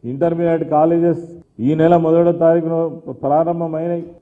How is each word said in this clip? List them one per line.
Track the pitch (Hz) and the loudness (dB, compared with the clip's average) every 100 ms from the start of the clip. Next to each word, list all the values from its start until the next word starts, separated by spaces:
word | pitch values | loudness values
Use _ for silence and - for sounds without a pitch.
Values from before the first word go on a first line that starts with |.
| 120 | -10
ఇంటర్మీడియట్ | 135 170 165 170 165 143 | -4 -2 0 0 -2 0
కాలేజెస్ | 151 160 170 170 165 - - _ - | 2 2 2 0 -2 -8 -20 _ -6
ఈ | 120 156 | -2 2
నెల | 160 175 | 4 4
మొదటి | 160 165 170 170 | 4 2 2 2
తారీఖున | 165 170 160 165 165 165 - | 2 2 0 -4 -4 -6 -14
ప్రారంభమైనాయి. | 123 139 151 165 170 165 156 170 170 170 - | -8 0 0 0 -2 -6 -6 -6 -6 -8 -18